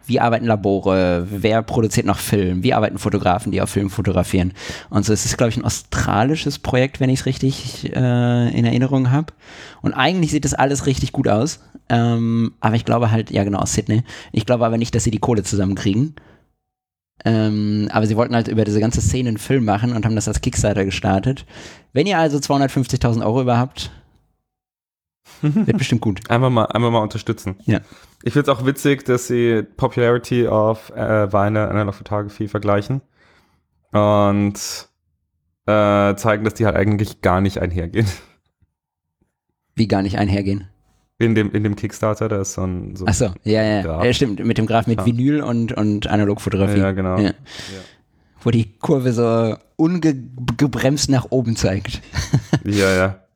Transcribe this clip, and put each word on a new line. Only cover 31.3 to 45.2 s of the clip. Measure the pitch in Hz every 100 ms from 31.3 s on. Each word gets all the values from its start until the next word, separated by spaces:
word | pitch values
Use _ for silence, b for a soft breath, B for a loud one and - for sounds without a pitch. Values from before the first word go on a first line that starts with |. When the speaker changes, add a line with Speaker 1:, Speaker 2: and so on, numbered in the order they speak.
Speaker 2:
Vinyl | 101 101 107 104
Analog | 104 101 98
Photography | - 104 104 - 107
vergleichen | 107 104 101 104 135 _ b b b b b _ _ _
und, | 107 104 104 104 101 101 101 - - - _ _ _ _ _ _ _ -
äh, | 107 104 101 101 101
zeigen, | 113 107
dass | 110 -
die | 110
halt | 87
eigentlich | 101 104 104 -
gar | 95 90
nicht | 98 -
einhergehen. | 87 87 85 98 107 - B _ _ _ _ _ _ _ _ _ _ _ _ _ _ -
Speaker 1:
Wie | 110
gar | 101
nicht | 98 95
einhergehen? | 101 98 98 101 95 _ _ _ _ _
Speaker 2:
In | 117 107
dem, | 104
in | 107
dem | 107 104
Kickstarter, | 107 - 107 107 110
da | 104
ist | 98
so | -
ein, | 92 90 101 98
so | 92
ein |
Speaker 1:
Ach |
so, | - 113 87
ja, | 107 107
ja. | 110 107
Speaker 2:
Graph. | 87 80 120
Speaker 1:
Ja, |
stimmt, | 120 135 95 107
mit | 110
dem | 110
Graph | 113 113
mit | 110
Speaker 2:
Ja. | 98
Speaker 1:
Vinyl | 117